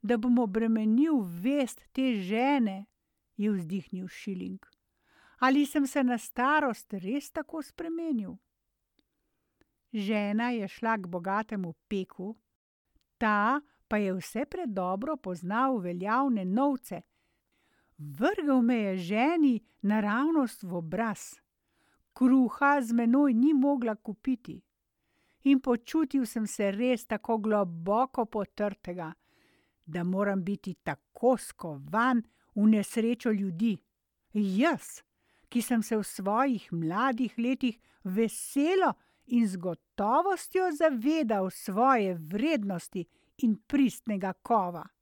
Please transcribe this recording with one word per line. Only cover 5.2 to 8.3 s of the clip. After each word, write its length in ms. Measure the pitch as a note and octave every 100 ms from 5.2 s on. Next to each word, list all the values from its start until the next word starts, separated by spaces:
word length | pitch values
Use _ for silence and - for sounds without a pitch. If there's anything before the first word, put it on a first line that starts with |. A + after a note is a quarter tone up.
| _ _
"Ali 260 | B3+ C4+ C#4+
sem 220 | D4+ C#4
se 160 | D4
na 140 | B3+ A#3+
starost 760 | - - B3+ D4+ C#4+ A3 -
res 380 | G3+ F#3 C4+ -
tako 300 | - D4+ E4
spremenil?" 760 | C#4 - E4 E4 E4 B3+ F#3+